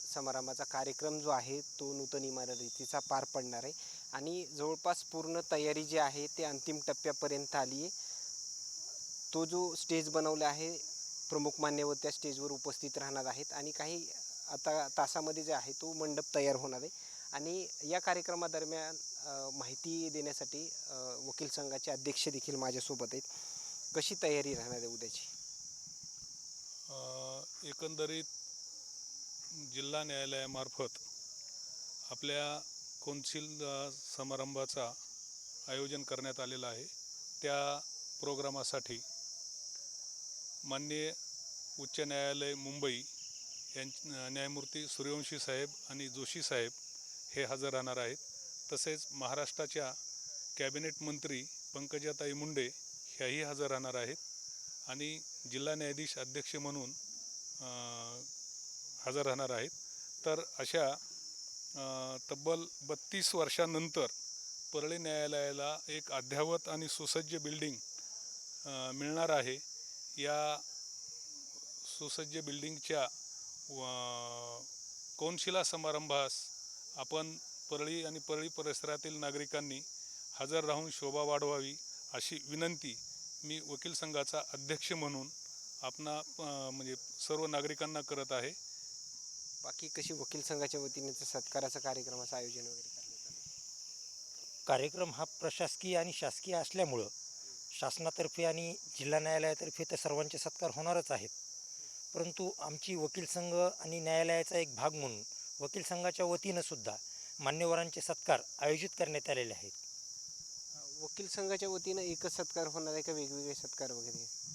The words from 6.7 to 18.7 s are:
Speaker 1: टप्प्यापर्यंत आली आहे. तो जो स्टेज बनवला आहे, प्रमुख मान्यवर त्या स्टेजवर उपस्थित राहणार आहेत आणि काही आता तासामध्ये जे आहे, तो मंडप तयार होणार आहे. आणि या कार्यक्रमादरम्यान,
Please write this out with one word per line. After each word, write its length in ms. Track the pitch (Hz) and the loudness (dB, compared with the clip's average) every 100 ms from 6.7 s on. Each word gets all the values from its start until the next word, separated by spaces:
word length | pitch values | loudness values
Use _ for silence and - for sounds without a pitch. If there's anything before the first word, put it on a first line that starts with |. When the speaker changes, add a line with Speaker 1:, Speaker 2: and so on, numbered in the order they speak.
| 151 147 | 0 2
Speaker 1:
टप्प्यापर्यंत 680 | 143 151 139 147 143 139 147 | 2 2 2 2 2 2 2
आली 200 | 131 135 | 4 2
आहे. 140 | 175 - - - - - - - - - - - - - - | -2 -4 -6 -6 -6 -6 -6 -6 -6 -6 -6 -6 -6 -6 -2
तो 120 | 160 165 | 0 2
जो 300 | 175 180 160 | 2 2 0
स्टेज 340 | - 165 151 | 2 2 4
बनवला 380 | 156 156 156 151 | 4 4 6 4
आहे, 300 | 147 160 170 - - - - - | 4 0 -2 -4 -6 -6 -6 0
प्रमुख 220 | 151 147 147 | 2 4 4
मान्यवर 360 | 147 147 147 143 | 4 6 4 2
त्या 100 | 151 | 0
स्टेजवर 400 | - 151 135 143 | 0 0 0 0
उपस्थित 460 | 135 143 - 139 - | 0 -2 -2 -2 -2
राहणार 280 | 139 135 131 | 0 0 0
आहेत 280 | 123 147 | 0 -2
आणि 180 | 143 147 | -4 -2
काही 360 | 151 151 170 160 - - - - | -2 0 -2 -4 -6 -6 -6 -4
आता 400 | 143 - 156 139 - | 0 4 4 4 4
तासामध्ये 460 | 139 165 156 156 | 4 4 2 2
जे 100 | 156 | 2
आहे, 180 | 139 127 | 2 0
तो 220 | 131 160 | -4 -2
मंडप 300 | 160 151 147 - 147 | 0 2 2 4 6
तयार 200 | 139 127 | 8 6
होणार 260 | 139 127 | 2 -2
आहे. 80 | 151 - - - - | -4 -6 -10 -10 -4
आणि 360 | 139 156 185 180 - 147 | -2 0 0 -2 -4 2
या 100 | 180 | 4
कार्यक्रमादरम्यान, 960 | 190 175 170 175 170 160 156 | 6 4 4 2 2 2 0